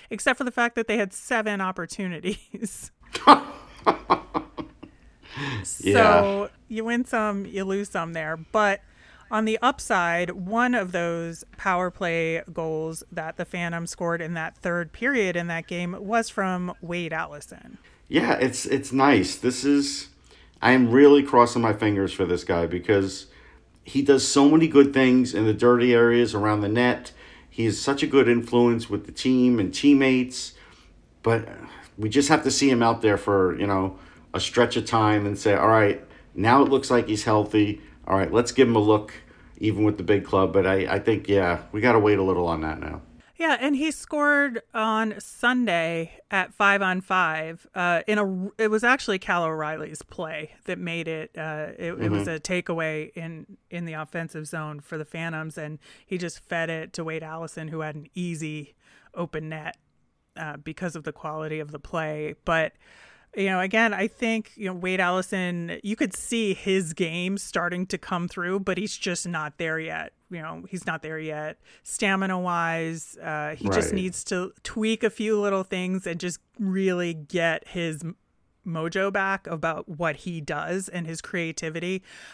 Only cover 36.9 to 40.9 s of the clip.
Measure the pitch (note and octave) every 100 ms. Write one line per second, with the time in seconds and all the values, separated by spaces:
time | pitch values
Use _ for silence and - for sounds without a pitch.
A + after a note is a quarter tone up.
36.9 | B2 G#2+ G#2+ - G#2+ G#2+ G#2+ G#2 G#2 -
37.9 | - - G2 F#2+ A2 A#2+ - B2 A#2 G#2
38.9 | G#2+ G#2 - - - - - G#2+ G2 G#2+
39.9 | - E2+ G2+ E2+ G2 F#2+ G2 F#2 F#2+ F#2